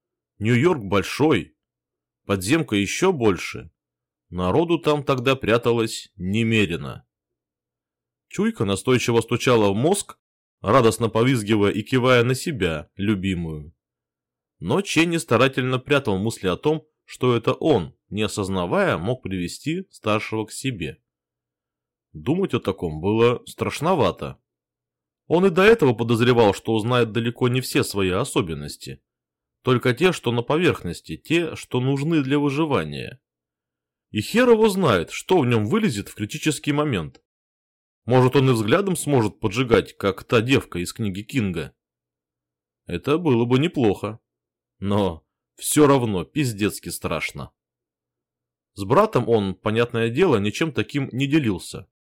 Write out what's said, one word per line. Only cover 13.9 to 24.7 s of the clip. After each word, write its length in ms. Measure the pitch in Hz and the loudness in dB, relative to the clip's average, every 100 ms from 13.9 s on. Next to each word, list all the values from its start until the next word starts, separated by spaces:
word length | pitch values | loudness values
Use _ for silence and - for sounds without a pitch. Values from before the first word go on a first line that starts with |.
| _ _ _ _ _ _ _ | _ _ _ _ _ _ _
Но 220 | 87 156 | -2 -2
Ченни 380 | 202 156 170 165 | 0 0 2 0
старательно 600 | - 113 131 131 127 127 | 0 2 2 0 -2 -4
прятал 400 | 127 113 - 95 | 0 0 0 -2
мысли 300 | 110 - 95 | -2 -2 -4
о 80 | 87 | -2
том, 320 | 151 156 - _ | -2 -2 -6 _
что 320 | _ - 127 120 | _ -4 0 0
это 160 | 139 | 0
он, 420 | 127 165 120 76 - _ | -2 2 2 0 -12 _
не 140 | 98 | -6
осознавая, 760 | 104 - 92 95 87 170 185 95 | -6 -4 -4 -4 -2 0 0 -2
мог 240 | 92 - | -4 -6
привести 640 | 95 95 87 - 143 170 190 | -6 -6 -6 -8 -8 -8 -8
старшего 540 | - 107 107 - 110 107 | -10 -4 -4 -4 -8 -8
к 40 | |
себе. 500 | - 135 104 76 - _ _ _ _ _ _ _ _ _ _ _ | -8 -8 -8 -10 -12 _ _ _ _ _ _ _ _ _ _ _
Думать 400 | 78 80 175 190 | -12 -4 -2 0
о 60 | 117 | -2
таком 420 | - - 87 78 | -4 -4 -6 -4
было 420 | 92 110 120 123 - | -2 2 2 2 -8
страшновато. 920 | - 104 - 151 180 98 - 71 67 _ _ _ | -8 -6 -4 -2 2 0 0 -8 -12 _ _ _